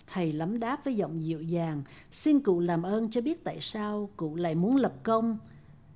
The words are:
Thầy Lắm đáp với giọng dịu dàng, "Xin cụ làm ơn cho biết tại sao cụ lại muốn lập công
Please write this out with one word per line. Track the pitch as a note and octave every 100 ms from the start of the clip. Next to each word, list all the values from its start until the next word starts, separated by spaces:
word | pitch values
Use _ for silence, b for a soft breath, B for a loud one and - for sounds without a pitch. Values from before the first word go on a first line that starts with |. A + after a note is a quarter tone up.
| -
Thầy | F#3+ E3
Lắm | D3+ E3 A#3
đáp | A#3 C#4+
với | C#4+
giọng | A3+ D#3 E3
dịu | D#3 D#3+
dàng, | E3 E3+ E3 D3+ C#3 B B
"Xin | - D#4 C#4+
cụ | A#3+ F3
làm | F3 E3+
ơn | F3 G#3+ A3+
cho | B3
biết | A#3+ E4+
tại | - D#3+
sao | - A3 G#3 G#3 G3+ -
cụ | D#3+ D#3+
lại | F3
muốn | D#3+ F#3+ C4+
lập | A3 -
công | - A3+ A3+ A3 B B B B -